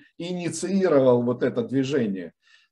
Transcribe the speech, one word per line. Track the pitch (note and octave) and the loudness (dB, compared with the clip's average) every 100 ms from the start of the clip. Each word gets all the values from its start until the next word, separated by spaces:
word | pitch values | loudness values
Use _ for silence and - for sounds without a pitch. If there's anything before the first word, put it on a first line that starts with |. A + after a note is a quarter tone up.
| - - | -14 -12
инициировал | E3+ F3+ E3+ D#3+ F3 G3 F3+ D3 C3 B2 | -8 -6 -6 -6 -2 0 4 4 6 4
вот | A#2+ A#2+ | 2 -2
это | C3+ A#2 | -2 -2
движение, | A2 C3 C3 D3 A2 F#2+ E2 _ _ _ _ | -4 -2 0 0 -2 -4 -10 _ _ _ _